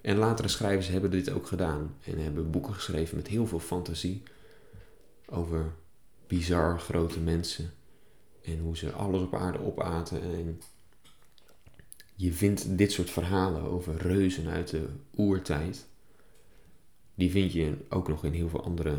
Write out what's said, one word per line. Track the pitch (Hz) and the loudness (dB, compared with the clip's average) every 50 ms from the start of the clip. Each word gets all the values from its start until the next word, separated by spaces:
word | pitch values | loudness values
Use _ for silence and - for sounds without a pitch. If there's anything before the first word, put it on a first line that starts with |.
En | - 110 98 | 2 2 4
latere | 104 110 117 113 110 - | 4 6 4 4 2 0
schrijvers | 95 - - 110 101 98 95 92 | -2 0 0 2 2 2 2 2
hebben | 87 90 95 98 92 | 2 2 2 2 4
dit | 90 92 87 - | 2 2 0 0
ook | 95 92 - | -2 -2 -2
gedaan | - 98 90 92 80 76 76 76 78 - - - | -4 -2 0 0 0 0 0 -2 -6 -8 -10 -8
en | - - 78 | -6 -4 -2
hebben | 78 78 73 78 80 80 | -2 -2 -2 -2 -2 0
boeken | 78 87 - - 101 | 0 -2 -2 -2 -6
geschreven | 92 - - 85 78 80 - - | -6 -4 -4 -2 -2 -2 -2 -4
met | 73 73 | -6 -4
heel | - 101 113 117 | -2 0 0 0
veel | - 87 82 | 0 -2 -4
fantasie | - - 87 90 87 - 85 - - 90 95 110 - - - - - - - - - - - - - - - - - - - - - | -4 -4 -4 -4 -4 -4 -6 -4 -2 -4 -4 -4 -8 -14 -20 -20 -20 -20 -20 -20 -20 -20 -20 -20 -20 -20 -20 -20 -20 -20 -20 -20 -16
over | - - 87 85 82 82 80 80 80 82 - - - - - - - - - - - | -6 -4 -4 -2 0 0 -2 -2 -2 -6 -10 -16 -20 -20 -20 -20 -20 -20 -20 -4 0
bizar | 92 87 80 85 87 87 80 85 87 85 | 0 0 2 4 4 4 4 4 2 0
grote | - - - 85 82 82 - 82 | -2 0 2 2 2 2 0 0
mensen | 82 82 82 85 90 - - - 82 85 - - - - - - - - - - - - - - | 0 2 2 2 0 -2 -4 -6 -6 -8 -8 -14 -20 -20 -20 -20 -20 -20 -20 -20 -20 -20 -20 -14
en | - - 82 80 | -8 -6 -4 -2
hoe | 82 82 82 | -2 -2 -2
ze | 82 82 73 | -2 -4 -6
alles | - - 101 98 92 92 | -4 -2 0 0 2 0
op | 92 90 - | 0 0 -2
aarde | - 92 92 - - | -2 -2 -2 -2 -2
opaten. | 95 - - - - 90 85 82 85 - 87 - | -4 -4 -4 -2 -2 -2 -2 -2 -2 -4 -4 -4
En | - 87 85 87 85 82 82 85 - - - - - - - - - - - - - - - - - - - - - - - - - - - - - - - | -4 -4 -4 -4 -4 -4 -6 -8 -12 -18 -20 -20 -20 -20 -20 -20 -20 -20 -20 -20 -20 -20 -20 -20 -20 -20 -20 -20 -20 -20 -20 -20 -20 -20 -20 -20 -20 -20 -6
je | - 92 87 80 | 0 0 0 2
vindt | - 101 101 101 - - - 95 | 4 4 4 4 2 0 -2 4
dit | 87 101 101 | 4 4 4
soort | - - 85 - | 4 0 -2 -2
verhalen | - - 85 90 98 95 95 95 82 78 | 0 -2 0 2 2 2 2 2 0 -2
over | 78 - 92 90 87 82 78 | -2 -2 -2 -2 -2 -2 -4
reuzen | 82 - 87 92 98 98 92 92 - 80 | 0 2 4 4 6 4 4 2 0 -2
uit | 82 82 85 82 - | -2 -2 -2 -2 -2
de | - 80 78 - - - - - - | -2 -4 -4 -4 -6 -10 -14 -6 0
oertijd, | - 104 101 95 92 - - 78 73 80 90 - - - - - - - - - - - - - - - - - - - - - - - - - - - - - | 2 4 4 4 2 0 0 0 0 0 -2 -6 -8 -14 -20 -20 -20 -20 -20 -20 -20 -20 -20 -20 -20 -20 -20 -20 -20 -20 -20 -20 -20 -20 -20 -20 -20 -20 -16 -2
die | - 92 87 | 2 2 4
vind | 90 98 95 90 | 4 4 2 2
je | - 85 80 76 73 69 - - | 2 2 2 2 0 -4 -6 -4
ook | - 95 87 | -2 -2 0
nog | - 78 80 - | 0 -2 -2 0
in | 76 82 | -2 0
heel | 82 85 82 | 0 0 0
veel | 80 - - | -2 -4 -4
andere | 90 87 82 82 78 73 | -2 -2 -2 0 0 0